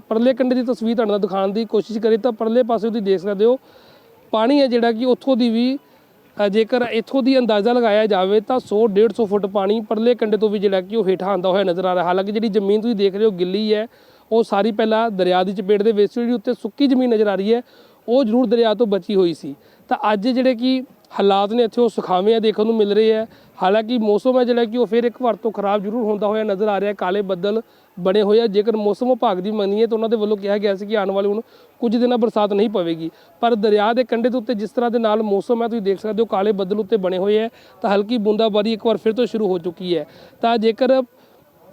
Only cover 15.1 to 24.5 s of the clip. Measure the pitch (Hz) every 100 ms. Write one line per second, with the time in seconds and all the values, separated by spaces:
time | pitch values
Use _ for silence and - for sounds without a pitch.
15.1 | 190 180 180 185 196 185 208 208 202 202
16.1 | - 233 247 254 233 214 - 285 254 254
17.1 | 220 208 190 196 233 247 _ - _ -
18.1 | 247 240 233 247 233 226 208 233 196 175
19.1 | 196 175 156 151 139 _ _ - 247 -
20.1 | 214 226 254 254 233 254 262 254 _ _
21.1 | - 196 196 202 233 233 - 233 - -
22.1 | 180 202 226 220 208 220 226 202 202 220
23.1 | 220 220 - - - 185 214 220 247 220
24.1 | 208 254 254 247